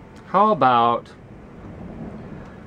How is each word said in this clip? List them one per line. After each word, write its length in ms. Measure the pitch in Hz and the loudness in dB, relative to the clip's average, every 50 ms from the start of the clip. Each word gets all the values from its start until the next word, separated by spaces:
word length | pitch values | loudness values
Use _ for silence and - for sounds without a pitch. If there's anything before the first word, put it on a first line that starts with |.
| - - - - - | -20 -20 -20 -20 -12
How 260 | - - 190 208 214 214 | 0 2 4 4 4 4
about 580 | 151 139 131 123 117 117 117 117 113 - - - - - - - - - - - - - - - - - - - - - - - - - - - - - - - - - | 4 4 4 6 6 4 4 2 0 -4 -10 -20 -20 -20 -20 -20 -20 -20 -20 -20 -18 -16 -16 -16 -14 -14 -14 -14 -12 -12 -12 -12 -14 -14 -14 -14 -14 -16 -16 -18 -18 -20